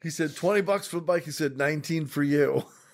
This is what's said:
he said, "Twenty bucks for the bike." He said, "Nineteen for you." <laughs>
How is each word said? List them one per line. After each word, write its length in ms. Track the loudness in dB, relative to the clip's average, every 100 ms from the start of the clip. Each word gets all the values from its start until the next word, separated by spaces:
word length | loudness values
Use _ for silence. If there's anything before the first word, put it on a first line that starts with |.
he 80 | -8
said, 240 | -4 -4
"Twenty 260 | -2 0 2
bucks 280 | 2 0 -2
for 80 | -4
the 60 |
bike." 220 | 0 0
He 60 | -2
said, 260 | -4 -2 0
"Nineteen 500 | 0 0 -2 -4 -2
for 160 | 0
you." 420 | 2 4 4 2 -2
<laughs> 60 | -10 -20